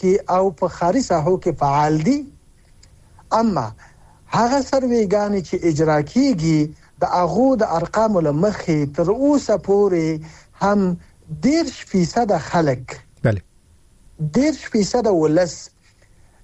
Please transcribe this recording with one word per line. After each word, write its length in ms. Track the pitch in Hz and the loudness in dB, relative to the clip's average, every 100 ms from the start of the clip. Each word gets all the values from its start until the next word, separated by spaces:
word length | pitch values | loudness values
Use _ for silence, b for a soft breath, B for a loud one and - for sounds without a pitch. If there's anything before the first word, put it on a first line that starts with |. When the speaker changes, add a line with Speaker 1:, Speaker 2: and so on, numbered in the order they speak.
Speaker 1:
کې 120 | 185 196 - | 0 0 2
او 140 | 180 196 | 0 0
په 180 | 175 180 | 0 -4
ښاري 340 | - 175 233 | -2 0 0
ساحو 380 | 247 175 151 180 | 0 0 0 0
کې 120 | 180 151 | -2 -2
فعال 380 | 143 143 151 156 | 0 0 0 0
دي. 220 | 160 285 269 - _ _ b b b b b b - | 0 -2 -4 -16 _ _ b b b b b b -4
اما 380 | 208 226 165 113 107 b b b b - | -2 0 -2 -6 -10 b b b b -6
هغه 300 | - 233 277 | -2 0 0
سرویګانې 800 | 262 269 254 240 202 208 208 202 160 | -2 -2 0 0 2 0 0 -4 -4
چې 80 | 185 | -4
اجرا 380 | 170 147 156 151 | -2 0 2 0
کیږي، 580 | 147 240 277 202 160 156 151 B B - | 0 0 2 2 2 2 0 B B -6
د 20 | |
هغو 520 | 175 180 175 175 262 254 | -2 0 0 2 2 2
د 80 | |
ارقامو 560 | 208 160 170 208 220 190 | 0 -2 -2 0 0 2
له 120 | 156 | 0
مخې 640 | 147 202 202 - 156 143 143 | 0 0 -2 -2 -2 -2 -2
تر 140 | 170 | 0
اوسه 480 | 233 285 294 - 208 | 2 2 2 2 -2
پورې 500 | - 202 202 175 160 156 156 B B - | 2 2 2 2 0 -4 -8 B B -4
هم 360 | 196 208 185 175 b _ - 151 190 | 0 2 0 -2 b _ -16 -4 0
دېرش 300 | 320 277 - - | 0 -2 -8 -4
فیصده 460 | 190 165 - 233 175 | 0 0 0 0 -2
خلک، 460 | - 175 156 127 - - - _ | -2 0 0 -2 -6 -18 -20 _
Speaker 2:
بله. 180 | 123 101 - _ _ _ _ _ - - 156 214 | -2 -2 -6 _ _ _ _ _ -20 -8 -4 0
Speaker 1:
دېرش 320 | 302 - - | 0 -2 -4
فیصده 400 | 220 196 247 226 | -2 0 0 0
ولس 580 | 180 156 160 175 - - _ b b b b b b | 2 2 2 0 -4 -18 _ b b b b b b